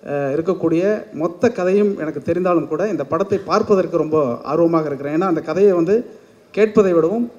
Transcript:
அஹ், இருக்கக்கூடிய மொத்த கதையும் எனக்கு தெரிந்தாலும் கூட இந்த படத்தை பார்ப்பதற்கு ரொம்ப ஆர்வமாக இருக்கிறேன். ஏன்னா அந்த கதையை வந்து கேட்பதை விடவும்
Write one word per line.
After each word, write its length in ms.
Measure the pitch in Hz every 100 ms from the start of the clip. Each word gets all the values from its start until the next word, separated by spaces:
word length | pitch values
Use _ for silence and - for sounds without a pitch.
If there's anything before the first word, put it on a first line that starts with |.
அஹ், 300 | - 143 139
இருக்கக்கூடிய 500 | 151 165 185 165 165 190 214 -
மொத்த 360 | 147 165 170 247
கதையும் 500 | 240 180 202 208 196
எனக்கு 240 | 156 147
தெரிந்தாலும் 460 | 139 170 180 175 143
கூட 200 | 151 208
இந்த 160 | 170
படத்தை 340 | 139 165 196 196
பார்ப்பதற்கு 580 | - 190 214 202 165 165
ரொம்ப 200 | 156 156 135 117
ஆர்வமாக 440 | - 151 170 165 156
இருக்கிறேன். 280 | 139 139
ஏன்னா 120 | 156 190
அந்த 140 | 160
கதையை 320 | 156 160 202
வந்து 240 | 180 165 214 247 - - _ _
கேட்பதை 380 | - 214 214 190
விடவும் 340 | 170 160 220 233